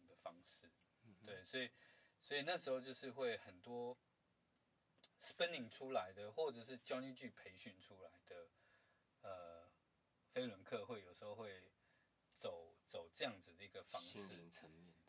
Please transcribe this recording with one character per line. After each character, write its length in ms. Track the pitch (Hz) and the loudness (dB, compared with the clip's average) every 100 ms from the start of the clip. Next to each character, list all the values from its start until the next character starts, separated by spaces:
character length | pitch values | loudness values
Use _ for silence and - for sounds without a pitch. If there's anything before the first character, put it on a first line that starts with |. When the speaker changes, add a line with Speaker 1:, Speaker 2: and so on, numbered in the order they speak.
| - | -12
Speaker 1:
的 80 | - | -8
方 200 | 90 85 - | -8 -6 -10
式， 260 | - 82 - _ _ | -12 -12 -20 _ _
Speaker 2:
嗯 120 | 113 92 | -20 -14
哼。 60 | 104 | -8
Speaker 1:
对， 200 | 95 90 | -8 0
所 140 | 131 | 2
以， 120 | 123 - - - - _ | 2 -2 -20 -20 -20 _
所 160 | - 143 | 2 4
以 40 | |
那 140 | 147 180 | 6 6
时 120 | 135 | 6
候 100 | 131 | 4
就 140 | 131 | 4
是 180 | 127 135 | -2 -2
会 260 | 120 123 110 | 4 4 4
很 240 | - 92 | 0 -10
多 360 | 123 120 120 123 _ _ _ _ _ _ _ _ _ _ - - | -4 0 0 -2 _ _ _ _ _ _ _ _ _ _ -18 -6
spinning 500 | - - 175 160 113 | -2 4 6 4 -2
出 220 | - 131 | -4 4
来 220 | 120 - | 4 4
的， 180 | 95 104 | -2 -2
或 200 | 131 156 | 4 4
者 120 | 117 | 2
是 140 | 110 127 | -4 -4
Johnny 340 | - 131 135 | 0 2 0
G 160 | 127 123 | -4 -8
培 260 | - - 95 | -8 -12 -10
训 220 | 117 95 | -12 -12
出 220 | - 98 | -14 -12
来 80 | 92 - - | -14 -14 -12
的， 240 | 87 - _ - - _ _ _ _ | -12 -12 _ -20 -20 _ _ _ _
呃， 480 | 107 92 85 85 85 - _ _ _ _ _ | -6 -4 -6 -10 -14 -20 _ _ _ _ _
飞 140 | 127 127 | 2 2
轮 180 | 95 | 0
课 220 | - 117 - | -2 -2 0
会 160 | 113 | -4
有 120 | 92 | -6
时 100 | - | -8
候 120 | 104 104 | -6 -4
会 360 | 107 92 90 _ _ _ _ _ _ - | -6 -8 -14 _ _ _ _ _ _ -4
走， 400 | 98 85 82 - - | -2 -2 -6 -14 -8
走 220 | - 85 | -6 -6
这 140 | - 139 | 0 0
样 140 | 98 | 0
子 120 | 110 - | -10 -14
的 80 | |
一 40 | 101 | -10
个 160 | 98 | -10
方 160 | - - | -4 -2
式。 180 | - 110 | 0 -2
Speaker 2:
心 180 | 98 90 | -4 -6
灵 140 | 85 | -10
层 180 | - 80 | -12 -14
面 160 | 80 87 | -16 -18
的。 60 | - | -20